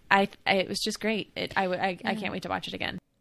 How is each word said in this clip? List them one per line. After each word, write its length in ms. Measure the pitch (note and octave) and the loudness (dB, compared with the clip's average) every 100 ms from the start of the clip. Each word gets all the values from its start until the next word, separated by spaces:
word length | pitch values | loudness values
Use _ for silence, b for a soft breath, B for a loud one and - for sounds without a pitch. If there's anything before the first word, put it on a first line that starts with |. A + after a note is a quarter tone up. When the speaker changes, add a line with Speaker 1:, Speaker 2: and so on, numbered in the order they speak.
| - | 4
Speaker 1:
I, 180 | G3 G3+ - - | 4 4 0 2
I, 80 | |
it 140 | G3 - | 2 2
was 100 | G3 | -2
just 220 | A3 G#3+ | -4 -2
great. 300 | G#3 G#3+ - - | 0 -2 -4 -6
It, 160 | - - | -4 0
I, 80 | |
w-, 160 | F#3+ F3+ | 0 2
I, 40 | G3 F3+ | 0 0
I 80 | G#3+ | -2
Speaker 2:
Yeah. 20 | |
Speaker 1:
can't 180 | A3 G3+ | -2 -2
wait 100 | F#3+ | -4
to 60 | F3+ | -4
watch 200 | F3+ - | -4 -4
it 60 | |
again. 240 | F#3 - F#3 - _ | -6 -6 -6 -12 _